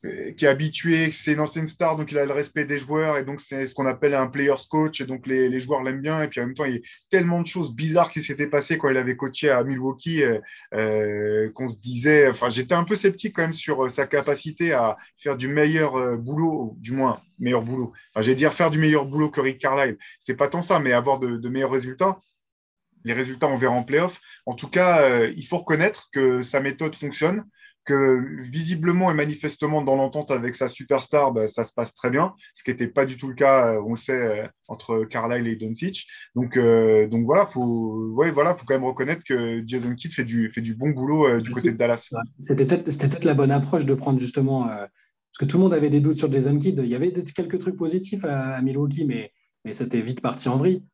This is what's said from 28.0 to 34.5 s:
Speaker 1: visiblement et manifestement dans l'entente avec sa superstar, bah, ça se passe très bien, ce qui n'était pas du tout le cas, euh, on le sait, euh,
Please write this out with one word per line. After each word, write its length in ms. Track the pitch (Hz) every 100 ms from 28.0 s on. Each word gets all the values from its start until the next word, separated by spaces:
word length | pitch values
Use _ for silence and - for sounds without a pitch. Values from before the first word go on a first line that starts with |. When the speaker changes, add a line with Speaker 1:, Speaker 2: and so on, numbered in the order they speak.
| 135 127 131 151
Speaker 1:
visiblement 680 | 127 147 165 175 170 175 185
et 40 |
manifestement 680 | 151 147 147 147 - 151 151
dans 140 | 135 135
l'entente 340 | 135 147 147
avec 240 | 127 120
sa 140 | 123 127
superstar, 640 | - 127 135 - 147 139
bah, 160 | 117 107
ça 160 | -
se 80 | 113
passe 220 | - 113
très 160 | - 123
bien, 240 | 131 185 - -
ce 80 | -
qui 80 | -
n'était 160 | 123 120
pas 200 | - 135
du 100 | 127
tout 100 | 135
le 80 |
cas, 380 | 127 139 135 120
euh, 100 | 110
on 100 | 104
le 40 | 117
sait, 160 | -
euh, 340 | 131 117 107 110